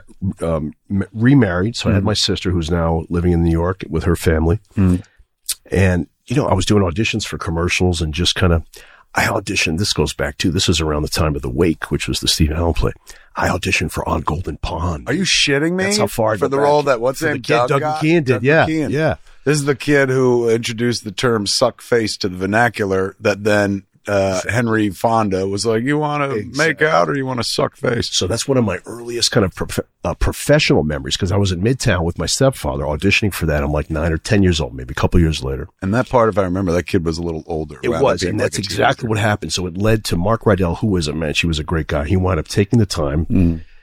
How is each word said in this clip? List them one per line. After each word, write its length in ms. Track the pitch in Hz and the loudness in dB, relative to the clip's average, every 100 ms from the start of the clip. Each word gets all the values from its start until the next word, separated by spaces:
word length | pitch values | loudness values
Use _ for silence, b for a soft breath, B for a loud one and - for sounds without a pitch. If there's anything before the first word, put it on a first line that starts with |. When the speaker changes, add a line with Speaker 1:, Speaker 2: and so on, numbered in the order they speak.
| - - 95 - | -4 -8 -6 -4
Speaker 1:
um, 320 | 85 80 76 - - | -2 -2 -4 -10 -4
m-, 140 | 98 - | -4 -4
remarried. 640 | 107 120 143 101 87 104 - | 0 4 6 4 2 -2 -2
So 120 | 113 | 0
I 40 | |
had 80 | 101 | 2
Speaker 2:
Mm-hmm. 60 | 104 | 2
Speaker 1:
my 80 | |
sister 360 | 104 - 92 92 | 0 0 -2 -2
who's 220 | 87 78 | -2 0
now 320 | 85 82 82 - | 0 0 -2 -2
living 220 | 85 87 | 0 2
in 140 | 85 | 4
New 80 | 85 | 4
York 320 | 82 85 - - | 2 0 -4 -4
with 140 | 82 | -2
her 140 | 92 85 | 0 0
family. 420 | 90 80 80 95 - - | 2 2 2 0 -2 0
Speaker 2:
Mm-hmm. 200 | 92 90 b b _ _ - - - | 2 2 b b _ _ -10 -10 -2
Speaker 1:
And, 380 | - 95 87 73 _ - | 2 4 2 -2 _ -4
you 100 | 123 | -2
know, 100 | 78 | 2
I 80 | |
was 120 | - - | 0 2
doing 160 | 104 | 2
auditions 420 | 90 82 113 110 | 2 0 -2 -4
for 140 | - 78 | -6 -8
commercials 640 | - 82 87 - 92 82 | -4 -2 -2 2 0 0
and 100 | 80 | -2
just 220 | 76 85 | 0 -2
kinda, 300 | - 92 82 - B B B B | 2 2 2 0 B B B B
I 120 | - 123 | -2 0
auditioned. 520 | 113 104 90 92 80 | -2 -4 -2 -2 -2
This 140 | 104 | -2
goes 200 | - 73 | -2 -2
back 260 | - 71 - | -2 -6 -2
to, 120 | 92 | -2
this 180 | 82 - | 0 0
is 120 | 82 | 0
around 220 | 78 76 | 0 -2
the 60 | 73 | -2
time 280 | - 80 71 | 0 0 -2
of 60 | |
The 80 | 69 | -4
Wake, 400 | 64 87 78 - | 0 0 0 -4
which 180 | 71 - | -4 -4
was 100 | 62 | -4
the 80 | - | -2
Steve 220 | - 78 | 0 0
Allen 240 | 76 85 | 2 0
play. 180 | - 55 - B B B - | 0 -2 -4 B B B -4
I 120 | 95 | -2
auditioned 440 | 92 95 - 82 | -2 -2 -2 -2
for 140 | - - | -4 -4
On 140 | 85 | -4
Golden 340 | - 82 - - | -2 -4 -6 -8
Pond. 460 | - 82 85 76 65 | -6 -4 -4 -4 -4
Speaker 2:
Are 60 | |
you 80 | 160 | -2
shitting 520 | 180 - - 139 165 | 0 0 2 2 0
me? 100 | 185 | 0
Speaker 1:
That's 140 | 196 208 | 0 0
how 80 | 208 | 0
far 260 | - - | 0 0
I 40 | 107 | 0
Speaker 2:
For 100 | 139 | 0
Speaker 1:
go 20 | |
Speaker 2:
the 80 | 139 | 2
Speaker 1:
back. 80 | |
Speaker 2:
role 180 | 143 147 | 4 4
that, 180 | 139 120 | 2 0
what's 200 | 123 135 | 0 -2
Speaker 1:
For 60 | 156 | -2
Speaker 2:
the 20 | |
Speaker 1:
the 40 | |
Speaker 2:
name? 80 | 143 | -2
Speaker 1:
kid 60 | 113 | 0
Speaker 2:
Doug 140 | 120 120 | 0 2
Speaker 1:
Doug 120 | 139 | 0
Speaker 2:
got? 220 | 151 156 | -2 -2
Speaker 1:
McKeon 120 | 156 170 | 2 2
did, 80 | 131 | 2
Speaker 2:
Doug 160 | 117 | 0
Speaker 1:
yeah, 240 | 131 160 139 | 4 4 2
Speaker 2:
McKeon. 240 | 160 135 | 0 -2
Speaker 1:
yeah. 240 | 135 156 - b b | 0 0 -2 b b
Speaker 2:
This 120 | 135 151 | -2 0
is 60 | |
the 100 | 143 131 | 0 -2
kid 320 | 143 143 135 | 2 2 4
who 400 | 131 127 120 117 | 2 4 4 2
introduced 560 | 117 117 113 120 113 | 0 0 -2 -2 -2
the 80 | 107 | -6
term 340 | - 127 113 98 | -2 0 0 0
suck 340 | - 120 - | 0 0 -2
face 360 | - 120 110 - | -2 0 0 -4
to 100 | 101 | -6
the 80 | 92 | -4
vernacular 800 | 95 110 120 110 98 95 95 - | 0 2 2 0 0 0 -2 -2
that 240 | 107 98 | -2 0
then, 400 | 107 104 101 98 - _ - | 2 2 2 -2 -8 _ -2
uh, 320 | 101 95 92 87 | 0 0 -2 -2
Henry 420 | 113 117 110 104 | -2 0 0 0
Fonda 560 | 87 117 113 107 92 98 | 0 0 2 2 0 -2
was 180 | 98 | -2
like, 200 | 113 110 | 0 0
"You 120 | 127 147 | 0 0
wanna 320 | 151 147 139 | 0 -2 -2
Speaker 1:
Exactly. 280 | 117 123 131 | -4 -6 -2
Speaker 2:
make 240 | 165 147 | -2 2
out 260 | 151 165 165 | 2 2 2
or 80 | 143 | -2
you 80 | |
wanna 200 | 131 123 | -4 -4
suck 320 | - - 135 - | -4 -2 -4 -2
face?" 320 | 131 120 - | -2 -2 -2
Speaker 1:
So 140 | - 95 | -4 -2
that's 220 | 113 - | -2 0
one 100 | 127 | 0
of 60 | |
my 140 | 107 90 | 0 -2
earliest 460 | - 117 120 120 - | -8 -12 -8 -4 0
kind 140 | - 95 | 0 0
of 80 | |
prof-, 240 | - 80 - - _ | -2 -6 -6 -8 _
uh, 100 | 87 | -6
professional 680 | - 101 - - 151 - 120 | -2 -2 -2 2 4 4 2
memories, 340 | 76 71 65 - | 2 -4 -6 -4
'cause 140 | 92 | -2
I 60 | 98 | 0
was 160 | 98 | 0
in 80 | 87 | 0
Midtown 400 | 107 131 117 90 | 0 0 0 0
with 160 | 82 - | -2 -4
my 80 | 80 | -4
stepfather 560 | - 135 - 73 67 | 2 2 2 -4 -4
auditioning 500 | 71 76 98 - 104 | -4 0 0 2 0
for 140 | - 80 | -2 0
that. 160 | 73 | 0
I'm, 80 | 71 | 0
like, 180 | 76 - | -2 -2
nine 220 | 78 85 | -2 -2
or 60 | 80 | -2
ten 240 | - 104 | 0 4
years 180 | 92 78 | 4 2
old, 140 | 67 | -2
maybe 160 | 65 64 | -8 -10
a 40 | - | -4
couple 240 | 87 87 | 2 4
years 240 | 80 76 | 4 0
later. 240 | 67 65 - _ | -4 -6 -10 _
Speaker 2:
And 140 | 95 | -2
that 140 | 117 - | -2 0
part, 200 | 127 110 | 2 2
if 80 | 98 | 2
I 60 | |
remember, 300 | 95 90 92 | 0 0 0
that 160 | 87 - | 0 0
kid 160 | 98 | 0
was 120 | 82 80 | 0 -4
a 40 | |
little 220 | 85 80 - | -6 -8 -6
older. 320 | 80 76 73 | -6 -6 -6
Speaker 1:
It 60 | - | -4
Speaker 2:
Rather 120 | 82 | 0
Speaker 1:
was, 160 | 123 92 | 0 2
Speaker 2:
being 80 | 90 | -2
Speaker 1:
and 80 | 107 | -2
Speaker 2:
like 60 | 104 | -2
Speaker 1:
that's 120 | - | -4
Speaker 2:
a 20 | |
Speaker 1:
exactly 400 | 95 110 117 135 | -6 0 0 0
Speaker 2:
teenager. 60 | 113 | -2
Speaker 1:
what 80 | 107 | 0
happened. 340 | 110 104 80 | 0 -2 -4
So 140 | - 90 | -6 -6
it 80 | 87 | -2
led 240 | 107 113 - | 0 0 0
to 100 | 85 | -2
Mark 260 | 95 113 | 0 0
Rydell, 360 | 113 95 87 82 | 2 2 0 0
who 100 | 113 | 0
was 180 | 90 76 | 0 -2
a 60 | |
man, 220 | 76 78 | -2 -2
she 120 | 76 87 | -2 -2
was 140 | 78 | -2
a 40 | |
great 220 | 76 82 73 | -2 -4 -2
guy. 180 | 76 | -4
He 120 | 71 95 | 0 0
wound 240 | 92 82 | 2 -2
up 80 | - | -2
taking 320 | - 101 120 | -2 2 2
the 60 | 104 | 2
time 400 | - 71 110 80 | -2 -2 -2 0
Speaker 2:
Mm. 340 | - 85 82 B B | 2 2 0 B B